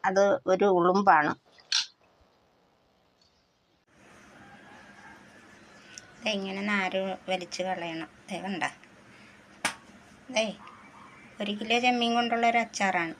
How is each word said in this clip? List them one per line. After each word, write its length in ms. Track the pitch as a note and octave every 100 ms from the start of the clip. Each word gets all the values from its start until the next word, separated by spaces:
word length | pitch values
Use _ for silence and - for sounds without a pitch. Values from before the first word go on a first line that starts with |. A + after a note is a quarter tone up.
| F#3+
അത് 100 | F#3+ G3+ G3 -
ഒരു 160 | F#3 G3+ F3+
ഉളുമ്പാണ്. 540 | F3 G3 G3 D#3+ D3+ - _ - _ - - _ _ _ _ _ _ _ _ _ _ _ _ _ _ _ _ _ _ _ _ _ - - - - G5+ G5+ - - - - - - - - - - - - - - - -
ദേ 80 | A3 G3+
ഇങ്ങനെ 240 | G3 F#3+ G3+
നാര് 300 | G3+ F#3 F#3+ F#3+ F#3 -
വലിച്ച് 320 | F#3 F3 - F#3
കളയണം. 420 | F#3 E3+ D#3+ D#3+ - -
ദേ 100 | F3
കണ്ട, 180 | F#3 F3+ - - - - - - - - - - - - - - - - -
ദേ 100 | A#3+ A3 - - - - - - - - -
ഒരു 120 | G#3 G#3
കിലോ 180 | A3 A#3
ചെമ്മീൻ 260 | B3 B3 A#3 A#3
കൊണ്ടുള്ള 260 | A#3 A3+ A#3
ഒരു 60 | A#3
അച്ചാറാണ്. 500 | A3+ - G3 F3+ E3